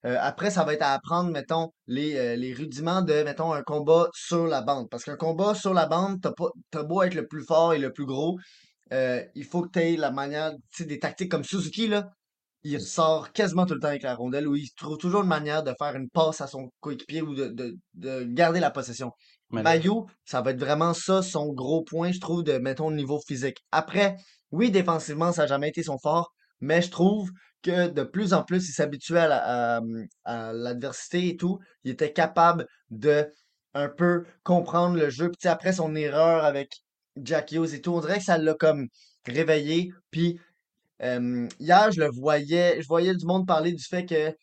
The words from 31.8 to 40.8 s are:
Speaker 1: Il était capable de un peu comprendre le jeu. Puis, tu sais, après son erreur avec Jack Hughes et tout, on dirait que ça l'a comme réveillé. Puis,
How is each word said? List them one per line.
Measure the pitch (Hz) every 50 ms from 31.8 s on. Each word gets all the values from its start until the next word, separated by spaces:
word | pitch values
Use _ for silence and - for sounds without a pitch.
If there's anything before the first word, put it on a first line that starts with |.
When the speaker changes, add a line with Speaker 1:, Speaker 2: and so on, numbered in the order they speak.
| _
Speaker 1:
Il | 127 127
était | - 156 151 151
capable | - 165 160 - 170 165 170 170 165 127 - _ _ _ _
de | 117 113 107 147 147 147 151 147 _ _ _ _ _ _ _ _ _
un | 143 143 143
peu | 143 - 175 175 175 175 175 - _ _ _
comprendre | - 180 175 170 - - 170 175 175 175
le | 170 156 143
jeu. | 123 120 165 175
Puis, | 175 _
tu | -
sais, | 180
après | 165 165 - 185 190
son | 185 165 156 156
erreur | 156 151 147 139 151 160 165 165 165 151
avec | 147 139 139 139 - - - _ _ _ _ _ _ _
Jack | - 135 117 160 151 147 - 147
Hughes | 160 165 160 147
et | 139
tout, | - 175 175
on | 170
dirait | 151 151 190 208
que | 185
ça | - 180 165
l'a | 156 156 151
comme | 151 - 156 156 147 131 120 _ _ _ _ _ _ _
réveillé. | 123 123 143 165 151 160 151 147 147 160 170 185 180 - _ _ _
Puis, | - 160 170 175 170 170 _ _ _ _ _ _ _ _